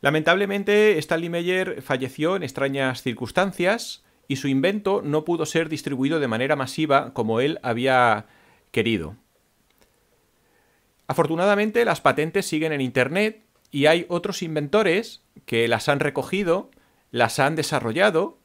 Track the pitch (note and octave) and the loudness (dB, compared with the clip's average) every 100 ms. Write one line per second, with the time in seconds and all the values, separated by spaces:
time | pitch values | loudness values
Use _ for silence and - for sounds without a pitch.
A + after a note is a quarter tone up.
0 | C#3 D#3 D#3 F3+ G3+ G3+ G3+ G#3 G#3+ E3+ | 2 2 2 2 0 -2 2 4 4 2
1 | D3 E3 E3+ E3+ F3 F#3 F#3 - - C3 | 0 -4 -2 -4 -2 -2 -2 -6 -4 -4
2 | B2+ - D#3 F#3+ C#3+ - C#3 C#3 C3+ B2 | -4 -2 -2 -2 -4 -4 -2 0 -2 -2
3 | C3 A2+ A#2 - G3 - F3 A3+ - - | -6 -4 -4 0 -2 0 -2 0 -6 -16
4 | _ _ _ C3+ C#3 C3+ E3 G#3 G3+ G3+ | _ _ _ -4 0 2 2 0 0 -2
5 | D3 D3+ D#3 E3+ D#3 E3 D#3+ D#3 - C3+ | 0 -2 0 -2 0 -2 -2 -4 -6 -2
6 | C3+ D#3+ C3+ A2+ C3 D3 B2+ - D#3 C#3 | 0 0 0 0 0 0 -2 -4 2 2
7 | B2 - A2 A2+ C#3 D#3+ B2 A#2 C3 C3 | 2 -4 -2 0 0 -2 -4 -2 2 4
8 | B2 G#2+ - _ _ _ _ - A2+ G#2+ | 4 2 -2 _ _ _ _ -2 0 0
9 | D#2 G#2+ _ _ _ _ _ _ _ _ | -4 -12 _ _ _ _ _ _ _ _
10 | _ _ _ _ _ _ _ _ _ _ | _ _ _ _ _ _ _ _ _ _
11 | - D3 D3+ D#3+ F#3+ G3+ G#3+ A#3 A3+ E3 | -6 -2 0 2 2 2 2 2 0 2
12 | - C3 D#3 G3 F#3 D#3 D#3+ D3 C3 B2+ | 2 2 0 -2 -2 -2 -2 -2 -2 0
13 | B2+ F3 G#3+ G#3+ _ _ _ C#3 D3 E3+ | 0 0 -2 -4 _ _ _ 2 4 4
14 | - F3 G3+ F3+ E3+ D#3 D3 G#3 G3+ F3 | 0 -4 -4 -6 -4 -4 0 2 2 0
15 | A#3 - _ - - A#2 A#2 A2+ - C#3+ | -2 -16 _ -20 -4 0 2 2 2 0
16 | D3 C#3 - F#3 F#3 F3+ - _ _ _ | 0 -2 -4 -2 0 0 -2 _ _ _
17 | _ A#2 A#2 - C#3 D#3 D3 C3 A2+ B2 | _ 0 0 2 0 0 -2 -2 -2 2
18 | G#3 D#3+ G3 - | 2 2 -2 -8